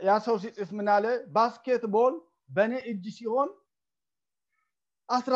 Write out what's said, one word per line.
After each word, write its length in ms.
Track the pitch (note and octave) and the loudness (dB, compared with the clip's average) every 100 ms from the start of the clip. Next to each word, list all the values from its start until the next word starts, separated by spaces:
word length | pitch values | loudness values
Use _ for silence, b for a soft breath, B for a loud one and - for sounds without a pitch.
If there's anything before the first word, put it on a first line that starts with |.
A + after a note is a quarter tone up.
ያ 120 | F#3+ G#3+ | 2 2
ሰው 160 | A#3 G#3+ | 2 -4
ሲጽፍ 320 | G#3+ - F#3 | -4 -10 -10
ምን 160 | G#3 G#3 | -4 2
አለ? 160 | G3+ A3 B3 F3 | 2 2 -2 -2
"ባስኬትቦል 840 | F3 A#3 A#3+ B3+ A#3+ A3+ G#3+ B3+ E4 _ _ _ | 0 0 0 -2 -2 0 2 2 0 _ _ _
በእኔ 240 | C#3 A3 B3+ A#3 | 0 0 0 -6
እጅ 200 | G3+ G3+ | -8 -8
ሲሆን 360 | A3 A3+ B3 D4+ - _ _ _ _ _ _ _ _ _ _ _ _ _ _ - | -10 -4 -2 -2 -4 _ _ _ _ _ _ _ _ _ _ _ _ _ _ -4
አስራ 260 | B3 B3 | -2 2